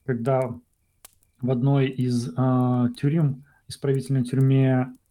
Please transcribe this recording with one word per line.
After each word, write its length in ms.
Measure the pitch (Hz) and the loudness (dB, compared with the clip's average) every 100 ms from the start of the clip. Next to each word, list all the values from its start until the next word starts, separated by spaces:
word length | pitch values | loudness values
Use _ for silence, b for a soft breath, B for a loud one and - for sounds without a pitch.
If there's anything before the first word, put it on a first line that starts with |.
| - | -6
когда 480 | 120 120 131 127 120 - _ _ _ - _ _ _ | -4 0 0 -2 -8 -18 _ _ _ -20 _ _ _
в 100 | 127 | -2
одной 380 | 123 139 139 135 | 0 2 2 0
из, 440 | 135 127 120 123 - | -2 -2 -2 -4 -2
а, 520 | 131 127 123 123 123 - | 0 2 2 2 0 -2
тюрем, 480 | 143 165 147 143 B B B | -2 0 0 -2 B B B
исправительной 560 | - 135 135 135 135 | -8 -2 -2 -2 -2
тюрьме, 680 | 123 135 135 135 131 127 127 - _ | 0 2 2 4 4 2 -2 -8 _